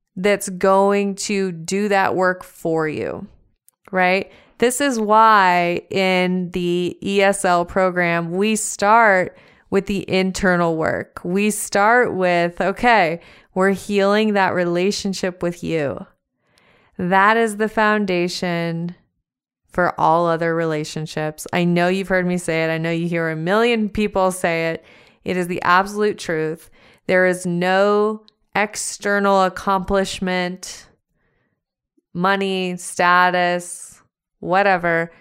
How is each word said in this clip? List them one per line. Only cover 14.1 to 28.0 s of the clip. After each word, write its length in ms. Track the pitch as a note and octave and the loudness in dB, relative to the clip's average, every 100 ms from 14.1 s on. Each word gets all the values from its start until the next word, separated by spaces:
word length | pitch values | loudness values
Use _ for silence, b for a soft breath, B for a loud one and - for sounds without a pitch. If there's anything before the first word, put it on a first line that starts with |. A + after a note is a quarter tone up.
| G#3 A3 | 2 2
that 200 | G3+ F#3 | 2 0
relationship 880 | F3+ F3 F3 F#3+ G3+ G3 F#3 F#3+ F3+ | 0 0 0 0 -2 -4 -4 -6 -4
with 200 | F3 E3+ | -6 -6
you. 420 | E3 D#3+ C#3 - - _ _ _ b b b b b b | -6 -4 -4 -6 -14 _ _ _ b b b b b b
That 400 | F3+ F#3+ G3+ A3+ | 0 4 4 4
is 200 | A3+ G#3 | 0 -2
the 120 | G#3+ | -4
foundation 1300 | - G#3+ G#3+ G3+ F3+ F3 - F3+ E3+ E3+ E3 F3 F3+ _ _ _ _ _ _ _ | 0 0 0 0 -2 -2 -4 -4 -4 -4 -6 -8 -10 _ _ _ _ _ _ _
for 280 | - F3 - | -2 -2 0
all 280 | D#3+ E3 E3+ | 2 2 2
other 260 | E3 E3+ | 0 -2
relationships. 920 | E3 E3 D#3 D#3 D#3+ D#3 - D3+ - - | -2 -2 -4 -6 -8 -8 -6 -8 -8 -6
I 100 | F3+ | -2
know 240 | F3 F3 F3 | 0 2 2
you've 220 | F#3+ F#3 | 0 -2
heard 160 | F#3 F3+ | -2 0
me 120 | F3+ | -2
say 280 | F3 D#3+ D#3+ | -2 -2 -2
it. 40 | |
I 80 | D#3+ | -2
know 140 | E3 | -4
you 160 | E3 E3+ | -4 -2
hear 220 | E3+ E3 | -2 -2
a 60 | D#3 | -4
million 520 | E3 G#3 A#3 A#3 G#3 | 0 2 2 0 -2
people 440 | G#3+ G#3 G3 F#3 | -2 -2 0 0
say 400 | F#3 F3 E3 E3 | 0 -2 -2 -2
it. 140 | E3 b b b b | -6 b b b b
It 140 | - F3+ | -6 -4
is 100 | F3 | -4
the 140 | F3 | -2
absolute 560 | - F3+ G3 G#3 G#3+ - | 2 2 2 -2 -2 -2
truth. 520 | - D#3+ D#3 E3 - b b b b | -4 -4 -4 -8 -14 b b b b
There 180 | F#3 F#3 | 2 2
is 200 | F3+ F3+ | 0 -2
no 800 | F3 F3+ F#3+ G3+ G#3 | -2 2 4 4 2